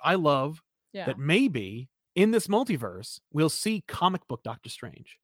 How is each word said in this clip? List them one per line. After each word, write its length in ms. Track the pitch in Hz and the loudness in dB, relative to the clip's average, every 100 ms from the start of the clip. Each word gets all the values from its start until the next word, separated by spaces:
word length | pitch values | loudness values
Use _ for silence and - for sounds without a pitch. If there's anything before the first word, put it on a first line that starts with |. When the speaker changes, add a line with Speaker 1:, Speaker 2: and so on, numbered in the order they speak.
Speaker 1:
I 120 | 147 190 | 2 4
love, 460 | 151 139 143 160 _ _ _ | 4 2 0 -8 _ _ _
Speaker 2:
Yeah. 140 | 196 165 | -8 -6
Speaker 1:
that 120 | 117 | -4
maybe 720 | 143 196 269 127 95 113 131 _ _ 180 | 2 4 2 0 -6 -10 -14 _ _ 2
in 160 | 214 | 4
this 160 | 226 - | 4 2
multiverse, 720 | 214 262 147 104 92 - - _ | 0 0 -2 -4 -10 -14 -16 _
we'll 160 | 151 156 | 0 2
see 340 | - 214 214 - | 0 -2 -4 -6
comic 380 | - 180 185 - | 0 0 0 -4
book 140 | 120 | -10
Doctor 260 | - 117 117 | -8 -10 -14
Strange. 500 | - 117 - - _ | -14 -14 -16 -20 _